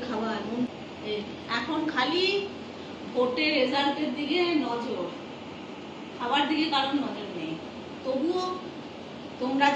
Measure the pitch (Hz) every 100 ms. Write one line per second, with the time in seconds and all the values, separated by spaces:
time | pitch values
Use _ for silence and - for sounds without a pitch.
0 | 214 214 226 220 202 240 247 - - -
1 | 208 208 196 - - 233 247 320 302 254
2 | 269 339 381 403 392 - - - - -
3 | - 247 254 320 302 294 254 285 285 302
4 | 285 247 294 359 349 311 240 240 - 196
5 | 170 - - - - - - - - -
6 | - - 240 277 277 302 320 277 269 285
7 | 220 208 202 175 160 160 - - - -
8 | 262 262 320 359 370 - - - - -
9 | - - - - 254 269 285